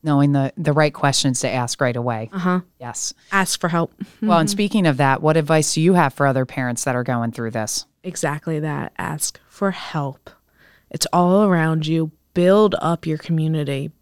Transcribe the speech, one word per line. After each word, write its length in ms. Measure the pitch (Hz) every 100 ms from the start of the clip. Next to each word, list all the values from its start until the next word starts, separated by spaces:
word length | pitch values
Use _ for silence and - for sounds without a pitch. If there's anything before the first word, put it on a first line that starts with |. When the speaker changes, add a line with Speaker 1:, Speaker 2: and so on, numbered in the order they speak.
Speaker 1:
Knowing 260 | 156 143 143
the, 220 | 143 135 -
the 160 | 156
right 220 | 147 151
questions 460 | - 143 131 139 123
to 100 | 131
ask 300 | 127 120 -
right 160 | 131 120
away. 340 | 120 113 110
Speaker 2:
Uh-huh. 280 | 156 170 180 180 _
Speaker 1:
Yes. 340 | 120 113 - - _
Speaker 2:
Ask 260 | 196 185 -
for 80 | 175
help. 240 | 170 165 _ 190 -
Speaker 1:
Well, 160 | 214 170
and 100 | 156
Speaker 2:
Mm-hmm. 40 |
Speaker 1:
speaking 340 | 202 208 214 175
of 120 | 131
that, 240 | 139 135
what 140 | 151 160
advice 380 | 147 160 151
do 60 | -
you 140 | 165
have 200 | 180 147
for 100 | -
other 220 | 139 131 131
parents 380 | - 127 120
that 100 | -
are 80 | 123
going 300 | 120 120 113
through 180 | 113 113
this? 340 | 110 107 - - _
Speaker 2:
Exactly 560 | 180 170 156 147 - 156
that. 320 | 156 143 - -
Ask 440 | - 156 - - _
for 240 | - 196
help. 580 | 185 - 165 139 131 - _ _ _ _ _ _
It's 180 | - -
all 300 | 170 175 190
around 460 | 208 175 160 160 156
you. 240 | 165 160 - _
Build 440 | - 180 196 214 -
up 260 | 156 170 -
your 100 | 156
community. 720 | - 165 156 156 143 139 147 -